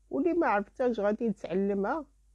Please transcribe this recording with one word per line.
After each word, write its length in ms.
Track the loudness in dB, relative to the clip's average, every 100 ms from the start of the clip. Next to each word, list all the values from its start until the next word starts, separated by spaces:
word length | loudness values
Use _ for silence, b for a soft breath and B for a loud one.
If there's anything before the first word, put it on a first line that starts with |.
| -6
واللي 240 | -2 0
ما 140 | 2 2
عرفتهاش 520 | 2 -2 -2 -2 0
غادي 300 | 0 0 -2
نتعلمها 760 | -4 -4 -2 0 0 -2 -4 -8 _ _